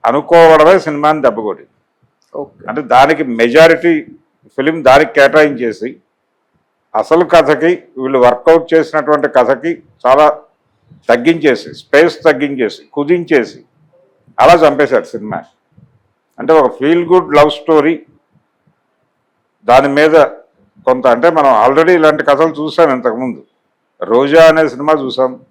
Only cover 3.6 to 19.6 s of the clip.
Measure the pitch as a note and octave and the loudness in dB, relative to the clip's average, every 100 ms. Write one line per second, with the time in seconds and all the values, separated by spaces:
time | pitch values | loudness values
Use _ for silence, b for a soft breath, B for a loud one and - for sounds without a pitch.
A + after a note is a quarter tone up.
3.6 | E3 D#3+ E3+ D#3 - - _ _ _ - | 4 2 0 -2 -6 -20 _ _ _ -6
4.6 | C#3 D#3+ C3 C#3 D#3 D3+ C#3 D3+ D3+ B2+ | -6 -2 2 2 2 2 2 2 0 -2
5.6 | A#2+ G#2 A#2 - _ _ _ _ _ _ | -8 -8 -12 -16 _ _ _ _ _ _
6.6 | _ _ _ A2 - E3 E3 E3+ C#3+ D3 | _ _ _ -6 0 0 2 2 2 0
7.6 | D#3+ F3 _ C3 C3 C3+ B2 B2 - E3 | -2 -4 _ -10 -4 0 0 0 0 0
8.6 | E3 D#3+ D#3 D#3 C#3+ D3+ C#3+ C3 A#2+ C3 | 2 -2 -2 -6 -2 -4 -2 -2 0 -2
9.6 | D#3 E3+ _ _ B2 C3+ D3+ - _ _ | -6 -10 _ _ 0 2 2 -2 _ _
10.6 | _ _ _ _ - B2 B2+ E3+ D3 B2 | _ _ _ _ -4 -2 0 0 -2 -2
11.6 | - - - C#3+ E3+ - E3 C3+ C#3+ C#3 | -8 -20 -2 0 0 0 -2 -2 -6 -6
12.6 | A2 - _ - D3 F3 E3 D3+ A2 - | -6 -8 _ -10 -4 -4 -2 -2 -2 -12
13.6 | _ _ _ _ _ _ _ - C#3 F3 | _ _ _ _ _ _ _ -2 2 4
14.6 | D#3+ C#3 C#3 B2 - A2+ G#2+ F2 - _ | 2 0 -2 -4 -6 -16 -12 -14 -14 _
15.6 | _ _ _ _ _ _ _ _ A#2+ D#3+ | _ _ _ _ _ _ _ _ 0 2
16.6 | B2+ - C#3 E3+ E3+ F3+ F3 D3 D3 D3+ | 0 -2 -2 -2 0 0 2 2 2 0
17.6 | - D#3 D3 E3 _ _ _ _ _ _ | -2 0 0 -4 _ _ _ _ _ _
18.6 | _ _ _ _ _ _ _ _ _ _ | _ _ _ _ _ _ _ _ _ _